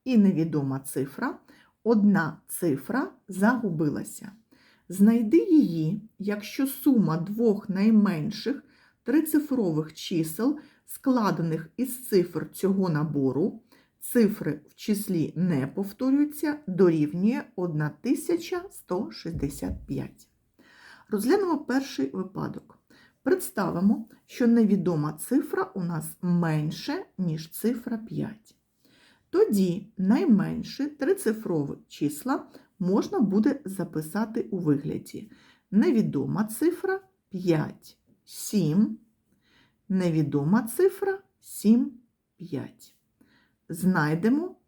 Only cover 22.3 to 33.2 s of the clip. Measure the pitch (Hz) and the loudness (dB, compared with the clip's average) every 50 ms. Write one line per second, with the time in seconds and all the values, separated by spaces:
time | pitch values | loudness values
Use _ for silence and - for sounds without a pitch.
22.3 | - 160 151 - - - - - - _ _ _ _ _ _ _ _ _ - - | -8 -8 -8 -8 -8 -10 -16 -20 -20 _ _ _ _ _ _ _ _ _ -2 0
23.3 | 370 370 - - - 220 190 160 156 170 190 208 254 - - - - _ _ - | 0 0 -2 -4 -6 -4 -4 -2 0 2 4 4 2 2 -2 -10 -18 _ _ -10
24.3 | - - 247 233 233 233 220 190 202 175 160 180 170 151 147 151 156 - - - | -4 0 2 4 6 6 6 4 4 2 2 0 0 0 -2 -4 -6 -8 -4 0
25.3 | 247 302 - - - 381 381 - - 202 175 170 170 156 156 - - - - 175 | 0 0 0 0 -2 -4 -4 -4 -6 -6 -4 -4 -4 -4 -6 -8 -8 -4 -2 0
26.3 | 175 175 170 160 156 151 151 165 202 - - 285 294 370 403 - _ - 180 165 | 2 2 2 2 0 0 0 -2 -4 -6 -6 -6 -6 -6 -8 -10 _ -4 -4 -2
27.3 | 156 160 - - - - - 226 254 226 - - 233 220 220 208 160 151 143 - | -4 -4 -8 -10 -8 -4 -2 -2 -2 -4 -6 -8 -8 -8 -8 -8 -8 -6 -6 -8
28.3 | - - _ _ _ _ _ _ _ _ _ _ _ _ _ _ _ _ _ _ | -8 -14 _ _ _ _ _ _ _ _ _ _ _ _ _ _ _ _ _ _
29.3 | - 359 440 381 220 202 190 175 170 190 - - _ - 185 190 233 311 392 320 | 2 2 2 4 4 4 2 2 0 -2 -6 -10 _ -2 2 4 4 4 6 6
30.3 | 214 180 160 160 160 160 - - - - 277 294 294 - 269 302 381 381 - 220 | 4 4 4 2 -4 -6 -8 -8 -6 -6 -6 -6 -6 -4 -2 0 0 0 0 -2
31.3 | 220 220 - - 170 151 139 143 - - _ _ - - 156 143 - - - 254 | -2 -2 -2 -2 -2 -2 -2 -4 -6 -12 _ _ -8 -4 -4 -4 -4 -4 -4 -4
32.3 | 285 - - - - - _ _ _ - 185 180 196 262 - - 415 370 | -4 -4 -6 -10 -20 -20 _ _ _ -4 -2 0 2 0 0 0 0 0